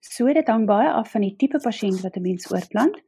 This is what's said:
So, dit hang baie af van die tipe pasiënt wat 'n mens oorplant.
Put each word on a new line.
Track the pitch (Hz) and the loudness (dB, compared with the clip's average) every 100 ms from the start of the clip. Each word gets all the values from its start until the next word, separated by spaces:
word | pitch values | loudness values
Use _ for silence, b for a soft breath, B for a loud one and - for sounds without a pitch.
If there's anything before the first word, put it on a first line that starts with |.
So, | - - 240 | -18 -2 2
dit | 302 311 | 2 2
hang | 226 214 | 0 2
baie | 208 285 | 4 4
af | - 220 | 0 -2
van | 220 | -2
die | 196 202 | -2 0
tipe | 269 294 | 0 0
pasiënt | 247 - 202 190 | -4 -2 -2 -2
wat | 185 190 | -4 -4
'n | |
mens | 180 180 - | -4 -4 -4
oorplant. | 180 - 202 294 427 | -6 -4 0 0 -2